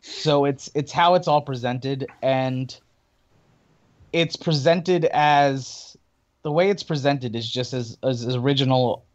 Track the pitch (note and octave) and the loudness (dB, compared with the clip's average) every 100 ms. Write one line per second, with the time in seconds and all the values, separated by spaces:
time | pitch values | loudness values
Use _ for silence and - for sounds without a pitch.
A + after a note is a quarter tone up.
0 | - - D#3 C#3+ C#3+ C3+ - - C#3 C#3 | -16 -6 0 2 2 -2 -6 -6 -4 2
1 | E3+ F3+ F3 D3 C#3+ B2+ A#2+ B2 C3+ C3+ | 4 4 4 0 0 -6 -4 -4 -4 -6
2 | C3 - C3 C3 C3 B2+ B2+ - _ _ | -8 -4 -2 0 0 -4 -6 -10 _ _
3 | _ _ _ _ _ _ _ _ _ _ | _ _ _ _ _ _ _ _ _ _
4 | - - E3 - - D3+ C3+ E3 E3+ F3+ | -6 -2 0 -2 -2 0 2 2 2 2
5 | D#3+ - D3 D3 C#3+ C3+ B2+ - - - | 2 2 4 4 4 0 -6 -16 -20 -20
6 | _ _ _ _ D#3 D3+ F#3 G3+ - D#3 | _ _ _ _ -4 2 2 0 -2 -2
7 | C3+ C#3+ B2 A2+ A2+ B2+ B2 C3 A#2 A2+ | 0 0 -2 -6 -6 -6 -4 -4 -6 -4
8 | C3 B2+ A#2 B2 B2+ C#3 C3+ C3 B2 - | -4 -2 -2 -2 0 2 2 2 2 -2
9 | _ | _